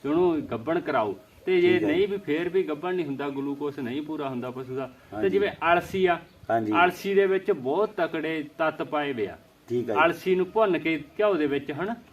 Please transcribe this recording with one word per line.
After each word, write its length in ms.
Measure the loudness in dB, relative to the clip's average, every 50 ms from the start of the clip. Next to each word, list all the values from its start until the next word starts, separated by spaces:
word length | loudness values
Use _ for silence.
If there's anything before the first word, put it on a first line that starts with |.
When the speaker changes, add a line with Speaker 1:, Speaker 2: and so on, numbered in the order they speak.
| -4
Speaker 1:
ਤੇ 60 | 0
ਉਹਨੂੰ 320 | 2 2 4 4 2 0 -2 -4
ਗੱਭਣ 280 | -6 -6 -2 -2 -2 -2
ਕਰਾਓ। 360 | 0 0 0 2 2 0 -2 -6 -12 -20 -20 -8 -2
ਤੇ 160 | 2 4 4
ਜੇ 120 | 6 6 4
Speaker 2:
ਠੀਕ 100 | 4 2
ਆ 40 |
ਜੀ। 60 | 2 2
Speaker 1:
ਨਹੀਂ 140 | 2 2
ਵੀ 100 | 0 -2
ਫੇਰ 320 | -4 -2 -2 -2 -2 -2 0
ਵੀ 140 | 0 0 0
ਗੱਭਣ 320 | 0 -4 -4 -4 -4 -4
ਨਹੀਂ 100 | -2 -2
ਹੁੰਦਾ, 240 | -4 -4 -4 -6 -6
ਗਲੂਕੋਸ 500 | -4 -4 -6 -6 -4 -4 -6 -6 -6 -6
ਨਹੀਂ 220 | -6 -6 -6 -6
ਪੂਰਾ 280 | -6 -6 -6 -6 -6 -6
ਹੁੰਦਾ 220 | -6 -6 -6 -6
ਪਸ਼ੂ 240 | -8 -10 -10 -8 -6
ਦਾ, 100 | -6 -8
ਤੇ 300 | -8 -10 -16 -20 -12 -6
Speaker 2:
ਹਾਂਜੀ। 140 | -2 -2 0
Speaker 1:
ਜਿਵੇਂ 220 | 2 2 0 0 -2 0 2 4 4
ਅਲਸੀ 320 | 4 2 -2 0 0 2
ਆ, 140 | 2 2 0 -4 -12 -20 -14 -4 -2
Speaker 2:
ਹਾਂਜੀ। 220 | 0 0 0 2
Speaker 1:
ਅਲਸੀ 420 | 4 4 4 4 2 -2 -4 2 4
ਦੇ 120 | 4 4
ਵਿੱਚ 260 | 4 2 0 0 0
ਬਹੁਤ 380 | -2 0 0 0 0 2 0 0 0
ਤਕੜੇ 480 | -2 -2 -2 -2 -4 -4 -2 -4 -4 -6 -8 -4
ਤੱਤ 260 | -2 -2 -2 0 -2 -4
ਪਾਏ 300 | -4 -2 -2 -2 -2 -2
ਵੇ 140 | -2 -4
ਆ। 100 | -4 -6 -10 -20 _ _ _ _ -4
Speaker 2:
ਠੀਕ 200 | -4 -2 -2 0
ਆ 40 | 4
ਜੀ। 60 | 4 4
Speaker 1:
ਅਲਸੀ 300 | 4 4 0 0 0 2
ਨੂੰ 120 | 2 0 0 2
ਭੁੰਨ 240 | 2 2 2 2
ਕੇ 260 | 0 0 -2 -2 -2 -6 -8 -2 0
ਘਿਓ 140 | 2 2 2
ਦੇ 120 | 2 0
ਵਿੱਚ 260 | 0 0 -2 -4 -6
ਹਨਾ, 240 | -6 -6 -6 -6 -6 -8 -12 -8